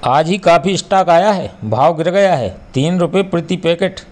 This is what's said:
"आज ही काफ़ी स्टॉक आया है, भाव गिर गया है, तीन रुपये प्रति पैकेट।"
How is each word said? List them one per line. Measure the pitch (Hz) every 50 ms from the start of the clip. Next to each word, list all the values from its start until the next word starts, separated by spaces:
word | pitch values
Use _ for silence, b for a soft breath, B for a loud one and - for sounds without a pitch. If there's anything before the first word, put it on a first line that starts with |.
| -
"आज | 123 127 147 160 160
ही | 190 208
काफ़ी | - 175 170 170 143 190 196 165
स्टॉक | - - 202 190 185 170
आया | 170 165 185 214
है, | 208 185 151 - - - -
भाव | 110 107 117 135 160 175 151
गिर | 160 165
गया | 180 196 202 190 175
है, | 143 117 95 85 - - - -
तीन | 131 139 165 180 185
रुपये | 175 156 180 190 196
प्रति | 190 - 170 156 - 185 165
पैकेट।" | - 165 170 170 196 180 185 - - -